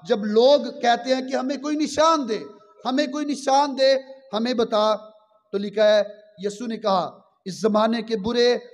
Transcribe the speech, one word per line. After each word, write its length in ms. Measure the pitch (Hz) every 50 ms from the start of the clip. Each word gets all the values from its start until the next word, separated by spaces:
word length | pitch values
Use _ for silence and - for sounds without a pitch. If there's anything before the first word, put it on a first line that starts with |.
| - 170
जब 100 | 247 208
लोग 480 | 208 208 208 220 240 262 294 285 226 240
कहते 480 | - - - 240 233 233 240 262 262
हैं 120 | 262 262 262
कि 60 | 262
हमें 280 | 254 254 262 285 262
कोई 140 | 262 302 302
निशान 520 | 302 302 233 - - 311 330 330 302 269 220
दे, 180 | 220 185 143 - - - _ _ _ _ - 233
हमें 240 | 254 277 302 254
कोई 140 | 254 302 294
निशान 500 | 294 277 - - 269 269 277 294 285 262
दे, 280 | 277 262 269 269 262 262 - - - - - 202
हमें 240 | 214 226 247 233 220
बता, 380 | 226 - 226 208 214 214 214 208 - - - _ _ _ _ _ _ -
तो 60 | - 196
लिखा 280 | 202 208 - 214 214
है, 380 | 214 214 208 202 - - - - _ _ -
यीशु 280 | 185 202 196 208 247 233
ने 100 | 226 208
कहा, 560 | 220 208 190 180 160 135 - - _ _ _ _ -
"इस 160 | 190 170 143
जमाने 400 | 180 220 208 214 214 226 233 233
के 140 | 220 226 226
बुरे 460 | 214 185 226 240 240 240 247 240 - - -